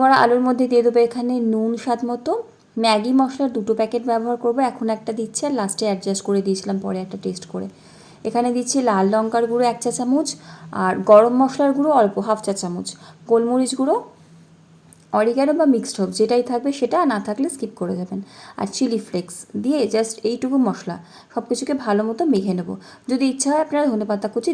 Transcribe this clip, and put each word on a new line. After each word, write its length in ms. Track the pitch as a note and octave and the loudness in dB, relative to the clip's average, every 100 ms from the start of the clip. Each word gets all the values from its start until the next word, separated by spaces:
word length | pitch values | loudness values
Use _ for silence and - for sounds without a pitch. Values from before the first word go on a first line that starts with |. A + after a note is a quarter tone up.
করা 140 | B3 C4+ | 6 6
আলুর 180 | A#3+ B3 B3+ | 6 4 2
মধ্যে 180 | B3 B3 | 2 2
দিয়ে 120 | A#3+ A#3 | 4 4
দেবো 140 | A#3 A#3 | 4 2
এখানে 260 | A#3+ A#3+ B3 A3+ | 0 -2 0 0
নুন 200 | A3 A3+ A#3 | 0 0 -2
স্বাদ 180 | C4 A#3+ A#3+ | -4 -4 -2
মতো। 220 | A#3+ C#4 A4+ - _ _ A3+ | -4 -2 -4 -6 _ _ -2
ম্যাগি 280 | A3+ G#3+ A#3 C4 | 2 2 4 2
মশলার 320 | C4 C4+ C4+ A#3 | 2 0 -2 -2
দুটো 140 | G#3 A3 | -2 0
প্যাকেট 240 | A3 A#3+ A#3+ | 0 -2 -2
ব্যবহার 260 | A3+ A#3 A#3+ | -2 -2 -2
করব, 140 | A#3+ B3 B3+ | -2 0 0
এখন 140 | - A3+ A3 | -2 -4 -4
একটা 140 | A3+ A3 | -4 -6
দিচ্ছি 220 | A3 - C#4+ | -6 -4 -2
আর 60 | C4 | -2
লাস্টে 240 | G3 - G#3+ | -2 -2 -2
অ্যাডজাস্ট 340 | F#3+ G3 G3 - | -2 -2 -4 0
করে 120 | G3+ G3 | 0 0
দিয়েছিলাম 320 | F#3+ G3+ G3 G3 | -2 -2 -4 -4
পরে 120 | F#3 F#3+ | -6 -6
একটা 120 | G3 | -8
টেস্ট 200 | F#3+ F3+ - | -8 -8 -10
করে। 140 | F#3 F#3+ - - - - - A3 | -10 -10 -14 -20 -20 -20 -10 -4
এখানে 220 | A#3 B3 B3 | -2 0 -2
দিচ্ছি 220 | B3 C#4 B3 | -2 0 2
লাল 160 | G3 G3 | 2 2
লঙ্কার 300 | A3 A3 A#3 A#3 | 2 0 0 0
গুঁড়ো 140 | A#3+ B3 | 2 0
এক 60 | A#3 | 0
চা 80 | A#3+ A#3 | -4 -2
চামচ, 300 | B3 C#4 D4+ - - - - - | 0 0 0 -8 -16 -20 -10 -2
আর 100 | F#3 - F#3+ | 0 0 8
গরম 240 | G#3+ A#3 B3+ | 8 8 4
মশলার 300 | C4 C4 C#4+ C4+ | 2 2 0 2
গুঁড়ো 140 | D4+ C#4 | 2 4
অল্প, 160 | G#3 G3 G#3+ | 2 0 -2
হাফ 120 | G#3+ G3+ | -2 -2
চা 80 | G3 | -6
চামচ, 260 | F3 F3 - - - - - | -6 -8 -10 -14 -20 -20 0
গোলমরিচ 420 | A#3 A#3 B3+ B3 C4 | 2 2 0 0 0
গুঁড়ো, 160 | C4+ A4+ - - - - - - _ _ - - _ G#3 | 0 0 -2 -18 -20 -20 -20 -20 _ _ -20 -20 _ 0
অরিগ্যানো 340 | A3+ B3 C#4 D4+ | 2 2 2 4
বা 60 | D4+ | 4
মিক্সড 220 | A#3 - - | 2 0 -4
হার্ব 120 | F#3 F#3 | -4 0
যেটাই 240 | A3 A#3+ B3 | 2 2 0
থাকবে 200 | A#3+ C#4 C#4 | -2 -2 -2
সেটা, 180 | A#3+ E4 D#4 | 0 2 2
না 60 | G#3 G3+ | 0 -4
থাকলে 200 | G#3+ D#4 - | -4 -4 -4
স্কিপ 180 | G#3+ - | -10 -6
করে 120 | F3+ F#3 | -6 -4
যাবেন, 200 | F3+ F#3+ G3 - - - | -6 -8 -10 -18 -18 -8
আর 80 | G3+ - | -8 -2
চিলি 240 | B3+ A3+ G#3 | -2 -2 -4
ফ্লেক্স 280 | F3+ F3 - - G#3 | -8 -8 -14 -12 -6
দিয়ে 160 | A#3+ D4+ A3 | -2 0 0
just 220 | A3 A3 - G#3+ | 0 -2 -4 -4
এইটুকু 280 | B3 B3+ C4+ A#3 | -2 0 2 2
মশলা 280 | F3+ - F3 - - - | -2 -8 -10 -12 -20 -10
সব 100 | A#3+ A#3+ | -8 -4
কিছুকে 240 | B3 C#4 C#4 A#3 | -6 -2 -4 0
ভালো 160 | G#3 A3 | 0 0
মতো 160 | A3+ E4 | -2 2
মেখে 200 | G#3 F#3+ F3+ | 2 2 -2
নেব। 100 | F3 F#3+ - - - | -4 -10 -14 -16 -4
যদি 140 | B3+ C4+ | 0 0
ইচ্ছা 140 | C4 C#4 | 0 0
হয় 100 | D4+ D4+ | 0 0
আপনারা 180 | D4 D4 | 0 0
ধনেপাতা 360 | G#3+ G#3+ G3+ G#3+ | 0 -2 -2 -2
কুচি 180 | A#3 C#4+ | -2 -2